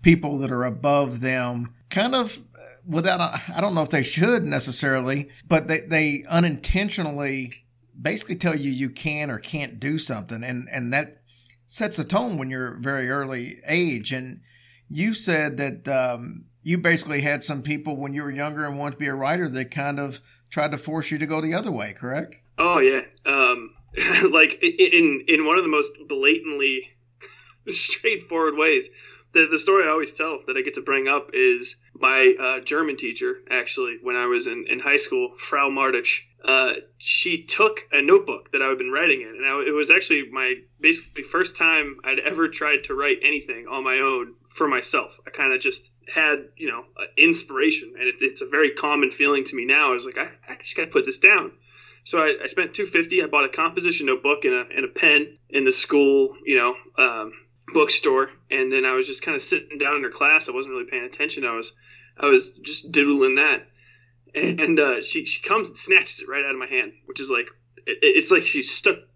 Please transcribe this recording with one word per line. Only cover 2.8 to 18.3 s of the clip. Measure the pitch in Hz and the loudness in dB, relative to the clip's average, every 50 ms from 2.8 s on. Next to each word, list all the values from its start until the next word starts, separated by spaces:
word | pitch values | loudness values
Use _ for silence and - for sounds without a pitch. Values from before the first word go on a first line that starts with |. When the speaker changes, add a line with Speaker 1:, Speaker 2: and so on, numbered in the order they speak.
| _ 185 | _ -4
Speaker 1:
without, | 160 160 165 185 - - | -2 0 2 2 2 2
a, | 175 - - - - - 175 | 0 -2 -2 -6 -10 -8 -4
I | - | -2
don't | 180 208 185 | -2 0 0
know | 165 156 | 0 0
if | - | 0
they | - 151 131 | 0 0 0
should | - - - 170 220 240 233 160 | 0 0 2 4 4 4 2 2
necessarily, | 151 143 135 120 - 123 - - 139 135 131 127 127 135 143 143 143 - - - - | 0 -2 -2 -2 -4 -4 -2 0 0 0 0 0 -2 -2 -4 -4 -8 -14 -20 -2 2
but | 170 160 - 156 | 2 2 2 2
they, | 160 160 | -4 -4
they | 160 - 165 160 156 151 143 143 - - | -2 0 0 2 2 2 0 -4 -4 0
unintentionally | 165 170 170 170 151 120 - - - 185 202 208 - - 180 156 147 143 143 139 135 135 131 120 120 - _ _ _ _ _ _ _ - | 2 2 2 2 0 -2 -2 -2 0 0 0 -2 -4 -4 -6 -4 -4 -4 -4 -4 -4 -6 -8 -10 -14 -18 _ _ _ _ _ _ _ -8
basically | 120 147 202 208 - - 180 175 | -6 -4 -4 -4 -6 -8 -8 -2
tell | - 175 160 | 0 0 0
you | 147 139 139 | 0 -2 -2
you | 131 127 139 131 | -2 -2 -4 -4
can | 120 - - 156 147 151 151 147 | -6 -6 -6 -6 -4 -4 -6 -6
or | 123 107 | -6 -8
can't | - - - 156 143 - 117 110 | -10 -8 -8 -8 -8 -8 -10 -8
do | 117 143 151 160 | -6 -4 -4 -4
something, | - - 131 107 95 87 117 113 117 | -4 -4 -6 -8 -8 -10 -12 -10 -8
and, | 127 127 123 123 - | -8 -8 -8 -8 -8
and | - 131 123 120 127 | -8 -8 -6 -2 -2
that | 139 151 151 - _ _ _ _ _ _ _ _ _ _ _ | -2 -2 -4 -10 _ _ _ _ _ _ _ _ _ _ _
sets | - - 226 208 214 - | -8 -6 -6 -4 -4 -4
the | 143 | -4
tone | - 180 196 247 247 202 151 | 0 0 0 0 0 -4 -6
when | 135 131 | -6 -6
you're | 131 131 127 123 - - | -6 -6 -6 -8 -8 -8
very | 120 135 139 135 127 123 | -6 -4 -4 -4 -2 -2
early | 131 143 139 135 131 123 120 - - - - - | -4 -4 -4 -6 -6 -8 -8 -10 -12 -14 -6 0
age. | 151 170 180 170 139 117 104 - 135 | 2 2 2 2 0 -4 -4 -6 -6
And | 131 127 127 - - _ _ _ _ _ _ _ _ _ _ | -6 -8 -10 -14 -16 _ _ _ _ _ _ _ _ _ _
you | - 147 175 220 226 | -6 -2 -2 -2 -2
said | 214 - 190 170 156 151 151 131 123 | -2 -2 -2 0 0 0 -2 -4 -4
that, | 143 139 123 - - 139 | -6 -6 -6 -8 -6 -4
um, | 139 131 127 127 123 117 120 120 113 113 117 _ _ _ _ | -2 0 0 -2 -4 -6 -8 -14 -14 -16 -18 _ _ _ _
you | 156 170 180 | -2 -2 0
basically | 170 175 170 165 - 151 151 143 | 2 2 2 2 0 -2 -4 -2
had | 143 147 147 143 - | 0 0 -2 -2 -4
some | - 151 139 | -8 -8 -6
people | 120 143 151 147 151 160 151 135 | -4 -6 -6 -6 -6 -8 -8 -6
when | 143 139 139 | -8 -8 -6
you | 143 151 | -6 -6
were | 143 | -6